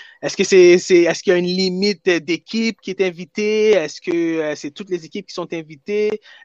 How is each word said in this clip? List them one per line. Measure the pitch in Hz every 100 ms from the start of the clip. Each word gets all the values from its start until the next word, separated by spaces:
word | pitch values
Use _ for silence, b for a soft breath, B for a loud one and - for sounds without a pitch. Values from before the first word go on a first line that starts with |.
| B B
Est-ce | 143 -
que |
c'est, | 190 190 175 175
c'est, | - 175
est-ce | 170 170
qu'il | -
y | 180
a |
une | 180
limite | 185 190 185 202 185 190
d'équipes | 170 147 160 - 220 226 208
qui | -
est | 185
invitée ? | 190 170 175 - 214 220 214
Est-ce | 196 151 -
que, | -
euh, | 170 165 160 151
c'est | 147 147
toutes | - 196
les | 175 156
équipes | 208 -
qui |
sont | - 170
invitées ? | 170 156 147 - 208 214 214 B B